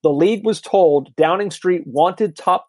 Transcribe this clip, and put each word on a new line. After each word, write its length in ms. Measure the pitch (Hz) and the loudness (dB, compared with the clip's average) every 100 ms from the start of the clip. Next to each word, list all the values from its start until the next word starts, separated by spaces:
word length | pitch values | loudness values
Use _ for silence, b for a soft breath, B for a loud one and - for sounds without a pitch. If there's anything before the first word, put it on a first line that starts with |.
the 80 | 156 | -2
league 340 | 143 180 220 214 | 2 0 0 -2
was 140 | 208 | -4
told 560 | - 196 170 143 135 - | -2 2 4 2 -2 -2
Downing 360 | 160 185 202 | 0 0 -4
Street 320 | - 180 180 143 | -4 -2 -2 -2
wanted 500 | 127 170 185 214 156 | 0 0 0 -4 -2
top 320 | - 185 | -2 -2